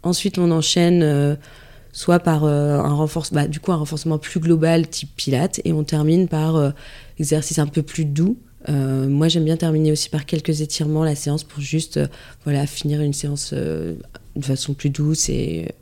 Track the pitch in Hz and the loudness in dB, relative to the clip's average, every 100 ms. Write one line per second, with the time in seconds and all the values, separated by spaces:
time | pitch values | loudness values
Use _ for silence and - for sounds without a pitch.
0 | 175 180 202 180 175 160 156 - 170 180 | -2 -2 -2 2 2 2 2 4 4 6
1 | 156 143 143 147 - - - - - - | 4 4 2 0 -8 -20 -20 -20 -20 -6
2 | - 175 175 156 151 147 147 143 143 143 | 2 2 4 2 2 2 2 2 2 0
3 | 156 165 156 147 147 151 - 170 151 151 | 0 -2 -2 -2 -2 -2 -2 -2 -2 -4
4 | 160 156 - 180 160 165 160 165 160 - | -2 -4 -2 -2 2 4 4 4 2 -4
5 | 143 - - 131 170 - - 156 151 156 | -12 -8 -2 0 0 -2 -2 0 0 0
6 | 151 170 180 160 156 160 143 143 - - | 4 4 2 2 2 2 2 -2 -12 -20
7 | - - 156 156 147 160 147 147 143 - | -20 -6 0 0 0 -2 0 -2 -4 -4
8 | 151 143 175 247 - - - 147 135 135 | -2 0 0 -2 -8 -16 -4 -2 0 0
9 | 135 139 160 170 156 160 165 156 156 151 | 0 2 2 2 2 2 2 2 2 2
10 | - 156 143 165 151 151 151 - 151 156 | -2 -4 -2 -4 -2 -2 -2 -2 0 2
11 | 160 143 147 147 - - 139 156 - 156 | 0 0 -2 -4 -4 -10 -4 -4 -2 -2
12 | 143 - - - - 143 143 - 151 147 | -2 -4 -20 -10 -2 -2 -2 -4 -4 -2
13 | 147 143 147 143 - 135 - 80 80 80 | -2 -2 -4 -6 -6 -4 -4 -4 -6 -8
14 | - - - - 139 135 - 139 147 135 | -14 -20 -12 -8 -4 -4 -4 -4 -4 -2
15 | 147 156 - 143 120 113 82 - | -2 0 -2 -2 -2 -4 -8 -10